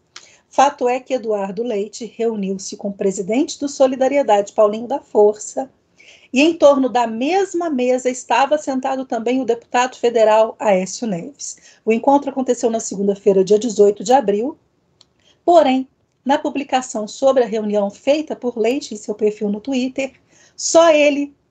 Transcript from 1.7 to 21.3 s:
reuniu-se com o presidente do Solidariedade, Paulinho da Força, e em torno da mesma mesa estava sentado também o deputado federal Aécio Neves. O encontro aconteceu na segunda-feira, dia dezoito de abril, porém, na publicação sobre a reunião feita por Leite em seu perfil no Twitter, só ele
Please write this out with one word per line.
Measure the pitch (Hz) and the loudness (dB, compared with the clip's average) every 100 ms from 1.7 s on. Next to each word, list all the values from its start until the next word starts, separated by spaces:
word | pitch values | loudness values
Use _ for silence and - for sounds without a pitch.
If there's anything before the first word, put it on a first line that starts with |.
| 202 208 - 214 | -4 -6 -10 -12
reuniu-se | - 226 214 190 190 - - | -6 -4 -4 -6 -6 -10 -10
com | 202 | -10
o | |
presidente | 196 196 190 185 240 330 - | -4 -4 -4 -2 -2 -2 -6
do | 285 | -6
Solidariedade, | - 262 262 262 285 214 202 202 | 0 0 2 0 0 2 2 0
Paulinho | - 208 220 233 | 2 2 0 -6
da | 254 | -8
Força, | - 220 208 208 - 262 262 _ _ _ _ _ _ | -2 2 4 2 -8 -10 -10 _ _ _ _ _ _
e | 247 | 0
em | 320 330 | 2 4
torno | 285 269 254 | 4 4 2
da | 233 233 | 0 -2
mesma | 226 277 370 370 339 339 | -4 -2 0 -2 -4 -4
mesa | 254 247 254 254 | -2 0 0 -2
estava | 254 - 240 277 302 | -6 -2 0 2 0
sentado | 294 262 269 269 262 | -2 -4 -4 -6 -6
também | 233 226 262 | -6 -2 -2
o | 220 | -2
deputado | 233 - 247 254 - | -4 -2 -2 -2 -2
federal | 240 233 214 220 220 - | 0 4 4 4 2 0
Aécio | 226 185 185 - 233 | 0 0 -2 -6 -6
Neves. | 170 262 - - - _ _ - | -6 -8 -14 -16 -18 _ _ -2
O | |
encontro | 226 277 277 277 | 0 2 2 0
aconteceu | 269 254 247 233 | -4 -4 -2 -2
na | 226 | -2
segunda-feira, | - 190 202 196 208 190 | -6 -4 -4 0 2 2
dia | 185 208 | 4 2
dezoito | 240 196 202 208 | 2 2 2 2
de | 190 | 2
abril, | 262 202 208 254 - _ _ _ _ _ _ _ _ - | 2 2 -2 -2 -8 _ _ _ _ _ _ _ _ 4
porém, | 339 277 262 262 _ _ _ 254 | 6 6 2 -4 _ _ _ -2
na | 302 | -2
publicação | 302 269 277 262 - 220 208 | -2 -6 -4 -4 -4 -8 -10
sobre | - 269 262 | -2 2 2
a | 226 | 0
reunião | 220 208 208 202 | -2 -2 -2 -2
feita | - - 311 302 220 | -4 -2 -2 -2 -8
por | 247 240 | -6 -2
Leite | 220 285 - 208 | -2 -2 -6 -12
em | |
seu | - | -10
perfil | 208 214 208 208 | -4 -4 -2 -4
no | 208 | -4
Twitter, | 277 262 262 262 269 _ _ _ _ - | -4 -4 -4 -6 -8 _ _ _ _ -10
só | - 330 339 | 2 4 6
ele | 302 294 285 285 | 6 4 2 -4